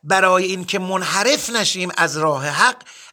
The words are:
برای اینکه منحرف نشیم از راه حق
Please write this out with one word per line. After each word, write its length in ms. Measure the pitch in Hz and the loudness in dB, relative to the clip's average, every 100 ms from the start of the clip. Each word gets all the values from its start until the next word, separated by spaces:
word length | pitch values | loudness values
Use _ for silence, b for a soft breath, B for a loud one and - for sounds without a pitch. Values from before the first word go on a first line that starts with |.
برای 400 | 151 190 190 185 | 2 4 6 4
اینکه 340 | 185 190 180 196 | 0 -6 -4 -4
منحرف 720 | 185 190 180 190 214 294 - | -2 -4 -2 0 2 0 -2
نشیم 420 | 233 196 185 180 - | -2 -2 -2 -6 0
از 200 | 165 151 | 0 0
راه 300 | 156 139 143 | -2 -2 -4
حق 360 | 143 240 247 - B B | 0 0 0 -18 B B